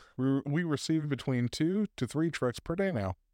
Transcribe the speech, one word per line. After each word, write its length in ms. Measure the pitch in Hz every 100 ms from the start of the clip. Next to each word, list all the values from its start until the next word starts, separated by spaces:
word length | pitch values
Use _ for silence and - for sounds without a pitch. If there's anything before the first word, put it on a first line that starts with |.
| - -
we, 240 | 131 135
we 220 | - 147
received 440 | 175 143 - 160 147
between 420 | 135 - 127 120
two 360 | - 156 196 208 -
to 100 | 123
three 240 | 143 165
trucks 280 | - 127 -
per 160 | - 170
day 160 | 196
now. 220 | 143 95 95 _